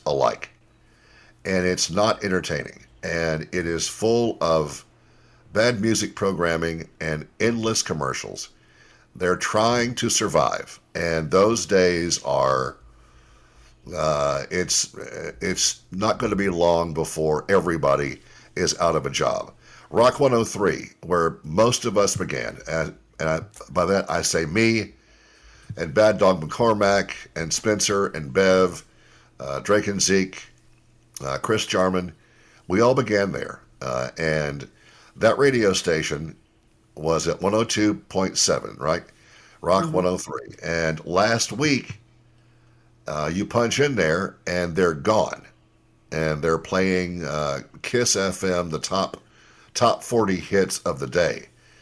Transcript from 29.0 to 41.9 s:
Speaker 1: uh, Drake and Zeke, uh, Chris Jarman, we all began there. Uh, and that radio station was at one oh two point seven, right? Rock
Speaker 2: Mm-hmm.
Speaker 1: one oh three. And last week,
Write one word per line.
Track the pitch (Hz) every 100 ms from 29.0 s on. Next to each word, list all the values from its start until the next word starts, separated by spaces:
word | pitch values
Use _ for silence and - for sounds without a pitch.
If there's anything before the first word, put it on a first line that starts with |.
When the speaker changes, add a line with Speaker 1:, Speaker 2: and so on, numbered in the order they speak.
| _ - _ -
Speaker 1:
uh, | 67 69
Drake | 67 104 101
and | 98
Zeke, | 90 95 92 - - _ _ _ _ _ _ -
uh, | 67 67
Chris | - 110
Jarman, | - 101 92 92 90 82 _ _ _ _ -
we | 95
all | 117
began | 131 110 104 98
there. | 67 - - _ -
Uh, | 64 64 64 -
and | 80 78 73 71 64 _ - - - -
that | 107 -
radio | 139 123 104
station | 87 - 80 76 73 78 - _ _ _ _ _
was | - 78 80 82
at | 78
one | 95
oh | 107
two | 113 - 104
point | 101 - 95 95 -
seven, | - 71 53 -
right? | 73 85 - - _ - - -
Rock | 82 92
Speaker 2:
Mm-hmm. | 85
Speaker 1:
one | 87 90
oh | 90
three. | - 67 - -
And | 82 82 80 80 -
last | 87 107 117 -
week, | 107 151 131 -